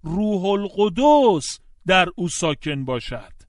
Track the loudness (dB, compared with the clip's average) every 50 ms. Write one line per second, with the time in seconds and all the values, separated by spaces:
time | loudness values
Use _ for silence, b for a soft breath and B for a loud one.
0 | -8 -6 -4 -4 -2 -2 -2 -2 -2 -2 -2 -2 -4 -6 -2 -2 -2 0 0 2
1 | 4 6 6 6 6 4 2 0 -4 -8 -14 -14 _ -20 -20 _ _ 2 2 4
2 | 2 0 -2 -6 -6 -6 -4 -4 -4 -4 -4 -4 -6 -8 -6 -6 -6 -6 -6 -6
3 | -6 -10 -12 -12 -14 -18 -20 -20 -20